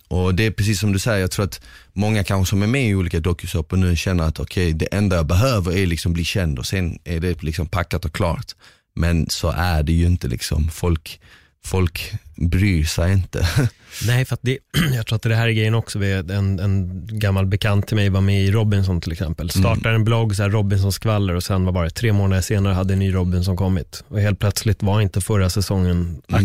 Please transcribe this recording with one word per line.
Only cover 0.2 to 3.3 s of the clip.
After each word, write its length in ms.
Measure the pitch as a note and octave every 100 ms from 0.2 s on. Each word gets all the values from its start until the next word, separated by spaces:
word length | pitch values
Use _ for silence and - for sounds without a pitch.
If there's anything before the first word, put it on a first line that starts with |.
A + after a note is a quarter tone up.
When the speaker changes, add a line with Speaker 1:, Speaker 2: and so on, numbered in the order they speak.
| F#2
Speaker 1:
det 120 | F2+ A2
är 40 |
precis 300 | E2+ G#2 G2
som 120 | G#2
du 60 | G2
säger, 220 | B2 G#2
jag 100 | F#2
tror 140 | -
att 160 | F#2+ - - - -
många 320 | F#2 G#2 A2
kanske 260 | F#2 G2 F#2
som 120 | G2
är 40 | G#2
med 220 | C#3 A#2
i 40 |
olika 260 | G2 F2 E2+
dokusåpor 560 | F2